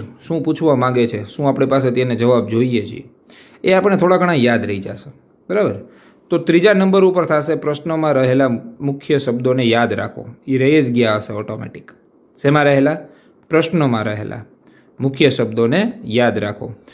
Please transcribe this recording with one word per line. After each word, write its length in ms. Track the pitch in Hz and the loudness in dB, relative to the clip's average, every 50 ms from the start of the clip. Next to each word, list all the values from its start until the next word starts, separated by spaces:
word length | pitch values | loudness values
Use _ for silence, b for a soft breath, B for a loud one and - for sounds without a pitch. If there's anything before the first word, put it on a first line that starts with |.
| 104 101 - - - | -10 -14 -18 -20 -10
શું 160 | - 165 160 139 | -6 -6 -4 -2
પૂછવા 320 | 156 156 - 170 156 139 | -4 -4 0 2 2 2
માગે 320 | 123 127 127 123 123 120 | 2 2 0 2 2 0
છે, 160 | 113 - 104 104 | 0 -2 -6 -10
શું 260 | - - - 147 139 | -10 -8 -2 -2 -2
આપણી 160 | 135 139 135 | 2 0 0
પાસે 260 | - 135 135 131 127 | 2 2 2 2 2
તેને 240 | 120 127 123 123 117 | 0 0 0 0 0
જવાબ 320 | 107 117 120 123 120 104 | 0 2 2 2 2 2
જોઈએ 380 | 98 113 113 123 127 120 110 101 | 0 0 0 0 0 0 -2 -4
છીએ, 180 | 95 - - - - _ _ _ B B B B B B B B | -4 -10 -14 -16 -18 _ _ _ B B B B B B B B
એ 100 | - 185 | 2 2
આપણે 240 | 185 185 208 196 | 4 4 2 2
થોડા 200 | 190 170 180 180 | 2 4 4 4
ઘણા 160 | 175 180 175 160 | 4 2 2 2
યાદ 320 | 139 117 120 117 110 101 | 2 2 2 2 0 -2
રહી 140 | 98 101 98 | -4 -6 -6
જશે, 320 | 98 101 104 110 - - - - _ _ _ _ _ - | -8 -10 -12 -14 -16 -20 -20 -20 _ _ _ _ _ -4
બરાબર? 260 | 180 214 202 135 98 98 - b b b b b b b _ _ | -2 0 0 -2 -2 -6 -12 b b b b b b b _ _
તો 80 | 175 | -4
ત્રીજા 360 | 165 143 175 165 170 170 214 202 | -2 0 2 2 4 4 4 4
નંબર 300 | 190 190 190 190 190 190 | 4 2 2 4 4 4
ઉપર 220 | 185 180 180 160 | 4 2 2 0
થશે 300 | - 156 151 143 160 156 | 0 0 -2 0 -2 -4
પ્રશ્નોમાં 580 | 143 - 151 147 147 - 165 160 160 156 151 139 | -2 -2 -4 -6 -4 -6 -6 -4 -2 0 2 2
રહેલા 360 | 131 131 127 127 135 139 127 120 113 - - - - | 2 2 2 2 2 2 2 0 -4 -6 -12 -14 -8
મુખ્ય 380 | 147 139 139 139 - - 151 135 | -6 -6 -6 -6 -2 -2 -2 0
શબ્દોને 440 | 139 131 117 123 127 131 127 131 123 | 0 -2 -4 -2 0 0 0 2 2
યાદ 300 | 117 110 117 120 107 104 | 2 4 2 2 0 0
રાખો. 360 | 98 104 - - 120 - 117 - - _ | -4 -6 -8 -8 -12 -16 -16 -18 -18 _
એ 100 | - 131 | -4 -2
રહી 240 | 123 131 139 151 156 | 0 2 4 4 4
જ 100 | 139 123 | 2 2
ગયા 240 | 120 120 117 110 107 | 2 2 2 2 0
હશે 180 | 107 104 - 110 | -2 -4 -6 -8
automatic. 580 | 104 107 104 110 113 113 113 - - - - - _ _ _ _ _ _ _ _ _ | -8 -8 -8 -10 -10 -10 -14 -14 -18 -20 -20 -20 _ _ _ _ _ _ _ _ _
શેમાં 220 | - 139 147 151 147 | 0 2 2 4 4
રહેલા? 340 | 143 139 139 135 147 156 170 - B B B B B B B B _ | 4 4 4 2 2 0 -4 -10 B B B B B B B B _
પ્રશ્નોમાં 540 | 160 160 160 165 185 170 147 135 120 110 110 | 0 0 0 0 0 0 0 0 0 -2 -2
રહેલા 420 | 113 104 107 107 98 - 107 107 - _ _ b b b b b b b - | -4 -6 -6 -8 -10 -10 -12 -14 -18 _ _ b b b b b b b -6
મુખ્ય 300 | 127 135 135 - 156 135 | -6 -6 -4 0 -2 -2
શબ્દોને 640 | 131 - 120 107 110 117 117 117 139 185 214 240 - - - | 0 0 -4 -4 -2 -2 -2 0 0 0 -2 -4 -6 -10 -10
યાદ 320 | - 107 120 120 117 101 | -4 -2 0 0 0 0
રાખો. 360 | 107 104 104 104 - 113 110 110 - b b | -2 -6 -6 -8 -10 -12 -14 -14 -18 b b